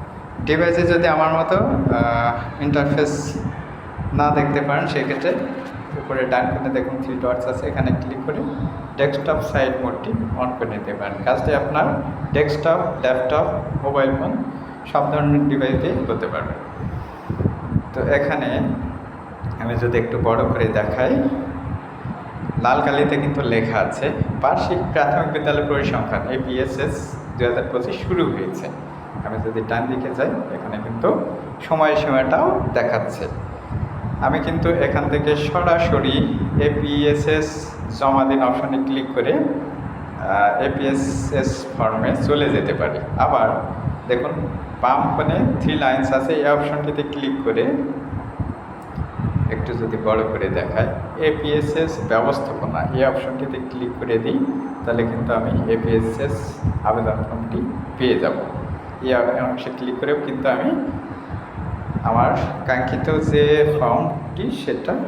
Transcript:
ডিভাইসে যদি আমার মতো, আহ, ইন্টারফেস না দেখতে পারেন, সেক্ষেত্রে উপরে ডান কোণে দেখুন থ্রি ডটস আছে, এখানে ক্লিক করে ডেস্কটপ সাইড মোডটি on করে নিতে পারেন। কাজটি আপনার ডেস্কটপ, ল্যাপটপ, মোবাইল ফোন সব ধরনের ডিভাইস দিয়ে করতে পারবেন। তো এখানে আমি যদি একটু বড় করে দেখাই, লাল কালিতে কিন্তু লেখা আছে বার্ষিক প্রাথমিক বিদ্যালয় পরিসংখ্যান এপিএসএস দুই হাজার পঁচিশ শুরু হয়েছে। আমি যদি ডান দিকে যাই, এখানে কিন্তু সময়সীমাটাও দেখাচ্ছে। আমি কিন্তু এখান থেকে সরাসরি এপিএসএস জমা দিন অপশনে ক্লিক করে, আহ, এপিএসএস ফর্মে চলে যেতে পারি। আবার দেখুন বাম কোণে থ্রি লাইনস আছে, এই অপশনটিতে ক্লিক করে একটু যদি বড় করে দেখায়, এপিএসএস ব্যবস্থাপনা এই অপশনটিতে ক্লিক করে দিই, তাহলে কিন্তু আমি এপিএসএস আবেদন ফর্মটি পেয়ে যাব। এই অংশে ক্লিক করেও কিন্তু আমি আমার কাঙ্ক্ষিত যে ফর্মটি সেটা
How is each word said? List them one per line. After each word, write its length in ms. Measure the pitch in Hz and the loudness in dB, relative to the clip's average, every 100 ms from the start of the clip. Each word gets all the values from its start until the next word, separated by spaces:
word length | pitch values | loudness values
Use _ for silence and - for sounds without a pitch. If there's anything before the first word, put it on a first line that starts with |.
| - - - - - | -12 -14 -14 -8 0
ডিভাইসে 360 | 160 170 170 | 2 4 4
যদি 260 | 175 170 170 | 4 4 4
আমার 300 | 156 156 160 | 4 4 2
মতো, 180 | 160 190 | 2 2
আহ, 1080 | 233 - 131 120 117 117 117 120 - - | 2 2 2 2 2 2 2 0 -4 -4
ইন্টারফেস 720 | 143 143 143 151 147 143 - - - - - - - - - | 0 2 2 2 2 0 -4 -6 -6 -8 -12 -12 -12 -8 -2
না 160 | - 147 | 2 4
দেখতে 320 | 147 143 143 | 4 2 2
পারেন, 260 | 143 143 170 | 2 0 2
সেক্ষেত্রে 460 | 147 131 135 170 127 - - - - - - | 0 0 -2 0 0 -2 -6 -8 -10 -8 -8
উপরে 280 | - 131 127 | -4 -2 2
ডান 220 | 127 117 | 2 2
কোণে 180 | - 131 | 0 0
দেখুন 340 | 131 127 131 | -2 -2 -4
থ্রি 120 | - 123 | -4 -2
ডটস 260 | 123 123 123 | -2 0 -2
আছে, 200 | 127 151 | -2 -2
এখানে 240 | 143 - - | 0 2 2
ক্লিক 240 | - 135 - | -2 -6 -4
করে 140 | 147 - 147 - - - - | -4 -4 -4 -6 -6 -8 0
ডেস্কটপ 440 | 143 143 143 151 - | 0 2 0 0 0
সাইড 220 | 143 131 127 | 2 2 0
মোডটি 300 | 123 127 - 117 113 - | -2 -4 -4 -2 -2 -2
on 180 | 127 127 | -2 -2
করে 100 | 113 | -4
নিতে 240 | 107 104 | -4 -6
পারেন। 200 | 101 101 98 123 | -6 -6 -2 0
কাজটি 300 | 131 147 143 | 2 2 2
আপনার 300 | - 151 160 143 - - - | 2 2 2 0 -2 -4 0
ডেস্কটপ, 460 | - 147 147 165 165 - - | 2 2 2 2 2 0 0
ল্যাপটপ, 440 | 127 127 127 151 156 151 - - | 0 2 2 2 2 -2 -2 -2
মোবাইল 320 | 135 139 135 135 | 0 2 2 2
ফোন 220 | - - - - - - - | 0 -2 -4 -8 -12 -14 -2
সব 200 | 147 143 | 0 2
ধরনের 380 | 147 147 143 139 | 2 4 4 4
ডিভাইস 320 | 131 131 131 | 2 2 2
দিয়ে 120 | 165 127 117 | 0 -2 -2
করতে 200 | 110 - | -2 -2
পারবেন। 280 | 78 - - - - - - - - - - - - - - - | -4 -6 -8 -10 -10 -8 -8 -10 -12 -8 -2 -2 -2 -2 -2 -2
তো 80 | 135 | -2
এখানে 580 | 123 143 143 147 123 127 - - - - - - - - - - | 2 2 2 0 0 0 0 -2 -4 -8 -12 -14 -14 -10 -8 -4
আমি 160 | 117 113 | -2 0
যদি 220 | 120 117 | 2 2
একটু 200 | 113 117 | 0 0
বড় 200 | 117 117 | 2 4
করে 240 | - - 110 | 2 2 2
দেখাই, 540 | 107 104 - 127 277 277 - - - - - - - - - - - - - | 2 0 2 2 4 2 0 -6 -6 -6 -8 -8 -12 -10 -10 -10 -10 -6 0
লাল 200 | 123 139 143 | 2 4 4
কালিতে 320 | 139 147 143 | 4 4 2
কিন্তু 240 | 143 143 | 0 0
লেখা 380 | 127 113 113 107 | 2 2 2 2
আছে 320 | 95 - 139 - - - | 0 0 -2 0 -2 0
বার্ষিক 380 | 135 165 170 180 - | 2 2 0 0 0
প্রাথমিক 400 | 160 143 180 156 | 2 2 2 0
বিদ্যালয় 360 | 151 147 147 147 | 0 0 2 2
পরিসংখ্যান 600 | 143 135 123 110 104 107 | 2 2 0 0 -2 -2
এপিএসএস 880 | 135 131 127 131 - - - - - - - | -2 -2 -2 -2 0 -2 -2 -6 -10 -10 -2
দুই 100 | 120 | 0
হাজার 160 | 120 - | 0 0
পঁচিশ 360 | 123 127 - - | -2 -2 -4 -2
শুরু 240 | 180 147 | 2 2
হয়েছে। 360 | - 92 - - - - - - - 107 | 0 -4 -6 -8 -10 -12 -12 -12 -8 -6
আমি 120 | 107 113 | -4 -2
যদি 160 | 113 110 | -2 0
ডান 180 | 117 127 | 0 0
দিকে 280 | 127 - - | -2 -4 -2
যাই, 120 | 139 | 0
এখানে 560 | - - 92 113 107 | -2 -6 -8 -6 -6
কিন্তু 360 | 113 117 - - - - - - - | -6 0 2 2 -2 -6 -10 -10 -2
সময়সীমাটাও 920 | 160 151 151 151 131 131 156 359 370 - | 2 4 4 4 2 4 4 4 2 2
দেখাচ্ছে। 540 | 123 113 117 - - - - - - - - - - - - | 2 2 0 -2 -6 -6 -6 -8 -10 -6 -4 -4 -6 -6 0
আমি 180 | 135 156 | 0 0
কিন্তু 300 | 170 165 170 | 0 0 2
এখান 400 | 170 139 147 143 | 4 2 2 2
থেকে 260 | 147 147 147 | 2 2 2
সরাসরি 1000 | 147 180 175 170 170 147 131 143 - - - 143 | 2 2 4 4 4 2 2 2 2 0 0 2
এপিএসএস 1120 | 147 147 143 143 147 147 147 156 151 - - - 113 - | 2 2 0 4 4 4 4 2 0 -4 -10 -10 -8 0
জমা 260 | 139 135 135 | 2 4 4
দিন 180 | 135 | 4
অপশনে 340 | 127 127 131 135 135 | 2 2 0 -2 0
ক্লিক 200 | 135 131 131 | -2 -2 0
করে, 180 | 123 | 2
আহ, 1300 | - - - - - - - - - 95 98 101 - | 2 2 -2 -6 -8 -8 -10 -10 -6 0 4 4 4
এপিএসএস 1040 | 135 135 135 135 135 135 - 143 131 - - - | 0 0 0 2 0 0 0 0 0 -2 -6 0
ফর্মে 380 | 113 110 117 - 113 | 2 2 0 2 2
চলে 220 | 147 139 | 2 4
যেতে 240 | 98 - | 2 0
পারি। 260 | - 76 - - - | 0 0 -2 -4 0
আবার 320 | 139 135 110 - - - - - - | 4 4 4 2 -2 -4 -4 -4 0
দেখুন 240 | 123 143 - - - - - | 0 0 -4 -4 -6 -8 -2
বাম 320 | 123 135 139 147 | 2 4 2 2
কোণে 240 | 147 180 127 - | 2 2 2 2
থ্রি 140 | - 156 | 2 2
লাইনস 380 | 135 131 135 | 2 2 2
আছে, 200 | 135 135 | 2 2
এই 120 | 156 143 | 2 4
অপশনটিতে 580 | 147 147 147 147 143 | 4 2 -2 -2 -2
ক্লিক 300 | 147 143 139 135 117 | -4 -2 -2 -2 0
করে 220 | 110 - - - - - - - - - - - - - - - - - - - | 2 2 2 -2 -6 -8 -8 -8 -6 -6 -8 -12 -14 -12 -8 -8 -2 -2 0 0
একটু 220 | 110 107 | 0 -2
যদি 240 | 113 113 110 107 | -2 -2 0 2
বড় 180 | 110 | 2
করে 260 | 110 - 95 | 2 0 0
দেখায়, 380 | - - 110 117 - - - | 0 0 0 0 0 -6 0
এপিএসএস 880 | 156 156 147 151 147 156 165 - - | 0 2 0 0 2 0 0 -2 0
ব্যবস্থাপনা 800 | 113 113 113 - - - - - | 2 2 0 -2 -4 -4 -2 0
এই 120 | 127 131 | 2 2
অপশনটিতে 520 | 131 131 127 135 131 127 | 2 -2 -4 -4 -6 -6
ক্লিক 200 | 127 120 - | -6 -6 -4
করে 180 | 117 113 | 0 0
দিই, 220 | 120 269 - - - - - | 2 0 0 -2 -4 -6 -2
তাহলে 180 | 117 | 0
কিন্তু 300 | 113 113 113 | 0 0 0
আমি 380 | 117 113 113 113 | 0 2 0 2
এপিএসএস 880 | 113 117 113 113 113 143 - - - - - | 2 4 2 2 -2 -2 -4 -6 -4 -2 0
আবেদন 260 | 107 113 110 | 0 0 0
ফর্মটি 540 | 107 - 113 - - - - - - | -2 -4 -6 -4 -4 -4 -6 -8 0
পেয়ে 220 | 127 101 | 2 2
যাব। 140 | 82 - - - - - - - | 2 -2 -4 -6 -6 -8 -10 -6
এই 120 | 131 123 117 - | 0 2 2 0
অংশে 280 | 127 127 127 127 | 0 -2 -6 -6
ক্লিক 220 | 127 123 | -6 -4
করেও 160 | 139 147 143 | 0 0 -2
কিন্তু 240 | 131 135 | -2 2
আমি 220 | 123 - - - - - - - - - - - - - - | 2 2 0 -2 -6 -8 -12 -10 -10 -10 -8 -6 -6 -4 -2
আমার 280 | 110 113 127 - - - - | 2 4 4 2 -2 -4 -2
কাঙ্ক্ষিত 420 | 127 127 139 - 156 - | 0 0 -2 0 0 4
যে 340 | 147 147 151 151 151 | 4 6 6 4 4
ফর্মটি 720 | 120 120 165 - - - 240 | 2 2 0 -4 -8 -6 -4
সেটা 420 | - - 120 - - | -4 -4 -4 -2 -4